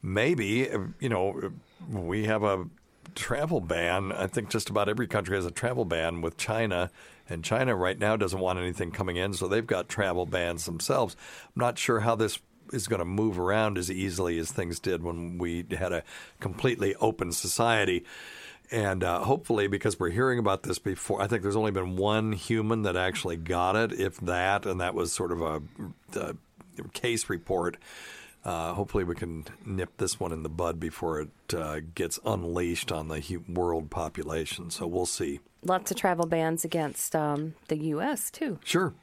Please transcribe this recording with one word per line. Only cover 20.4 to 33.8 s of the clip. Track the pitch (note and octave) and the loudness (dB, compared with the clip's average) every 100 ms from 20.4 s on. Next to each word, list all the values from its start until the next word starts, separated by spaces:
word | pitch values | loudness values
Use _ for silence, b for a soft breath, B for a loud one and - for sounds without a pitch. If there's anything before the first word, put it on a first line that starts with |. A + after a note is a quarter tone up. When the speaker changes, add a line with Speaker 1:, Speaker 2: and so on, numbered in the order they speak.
| G#2 F#2+ | 2 2
Speaker 1:
this | - F2+ | 0 -2
before, | - F#2 - G2+ | -2 -4 -2 0
I | G2+ | 2
think | A2+ | 2
there's | G2 G#2 | 2 2
only | G#2+ | 2
been | F#2+ F#2 F#2 | 0 -2 2
one | G2+ G#2+ A2 | 2 4 2
human | G2+ - A2+ G#2+ A2+ | -2 0 0 2 2
that | G#2 F2+ | 2 2
actually | F#2 F2+ F#2 E2+ | 2 0 -4 -4
got | E2 F2 F2+ G#2 | 0 2 4 4
it, | A2+ - | 2 2
if | F#2+ - | -2 0
that, | F2 F2+ F#2 G2+ G2+ | -2 2 4 4 2
and | F2+ | 0
that | F2 F2 | 0 0
was | E2+ | -2
sort | - F2+ | 0 -2
of | E2+ | 0
a, | E2 D#2 D2+ - G2+ - - - | 0 -2 -6 -10 -12 -12 -8 -6
a | D#2+ - _ - - - - | -6 -8 _ -20 -18 -14 -12
case | - B2 A2+ - | -6 -2 -2 -2
report. | F#2 - F#2+ F2 E2 B B B B B B - | -6 0 0 0 -2 B B B B B B -6
Uh, | E2+ E2 | -2 -2
hopefully | F2+ G2+ G#2+ | -2 0 0
we | F2 E2+ | 0 -2
can | F2 E2 D#2 - - | -4 -8 -10 -14 -6
nip | F#2+ F2+ - | -4 -4 -2
this | F#2+ - | -4 -2
one | F#2 | -4
in | D#2+ | -4
the | D#2 | -6
bud | D#2+ E2+ E2 | -2 -2 -2
before | E2 - F2 D#2 | -4 -4 -2 -2
it, | D2+ - _ | -4 -10 _
uh, | F2 D#2 D#2 D#2+ | -4 -2 -6 -8
gets | E2 E2+ - A2 | -4 -4 -2 0
unleashed | G#2 E2+ F2 F2 E2+ - | 0 0 0 0 0 -2
on | E2 D#2 | -4 -4
the | D#2 | -6
hu-, | D2 F2+ E2+ | -4 -8 -4
world | F2 F2 E2 | 0 2 2